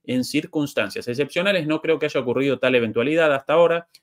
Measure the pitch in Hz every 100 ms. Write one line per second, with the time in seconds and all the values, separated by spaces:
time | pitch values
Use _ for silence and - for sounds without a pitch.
0 | - 127 120 143 165 156 143 - 104 -
1 | 120 123 135 170 196 185 151 156 160 151
2 | 151 147 127 120 139 123 127 123 113 110
3 | 131 160 160 135 - 160 165 170 - -